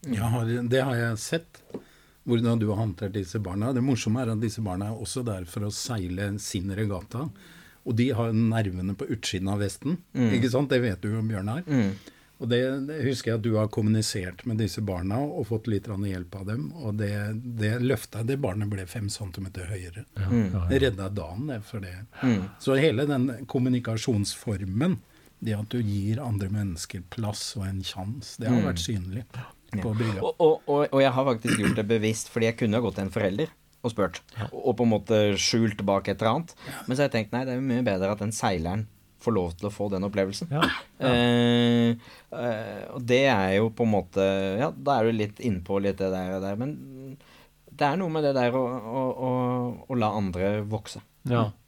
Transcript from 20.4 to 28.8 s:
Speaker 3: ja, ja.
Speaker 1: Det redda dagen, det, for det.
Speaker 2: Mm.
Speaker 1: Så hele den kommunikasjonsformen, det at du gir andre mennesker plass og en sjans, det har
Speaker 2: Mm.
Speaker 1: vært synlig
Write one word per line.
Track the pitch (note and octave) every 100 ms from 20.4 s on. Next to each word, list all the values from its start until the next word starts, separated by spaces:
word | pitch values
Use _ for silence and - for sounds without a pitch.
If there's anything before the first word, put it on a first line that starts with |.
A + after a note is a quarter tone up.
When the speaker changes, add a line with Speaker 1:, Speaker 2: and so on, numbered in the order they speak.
| G2+
Speaker 3:
ja, | F#2+
ja. | F2
Speaker 1:
Det | C3
redda | C3+ G2 F#2+
dagen, | G2+ D#2 F2+ D3+
det, | A#2+
for | G#2 A2
det. | F#2+ F2+ A2 -
Speaker 2:
Mm. | C3 G#2+ G2 -
Speaker 1:
Så | - C3+
hele | D#3 A2+ D3
den | C#3 B2+ A#2+ C#3
kommunikasjonsformen, | C3+ B2+ B2 A#2+ A2 B2 A2 G2+ - - G2 F#2+ F#2+ E3 D3 - - - _
det | A2 G#2
at | G#2+
du | B2
gir | G#2+ G2+ G2 A2+
andre | D3 G#2 G2
mennesker | G#2+ G2+ E2+ - F#2+ F2
plass | - G#2 G2+ - -
og | F#2+
en | F#2+
sjans, | F#2 - F#2+ C3 - -
det | A#2+
har | B2
Speaker 2:
Mm. | G2
Speaker 1:
vært |
synlig | F2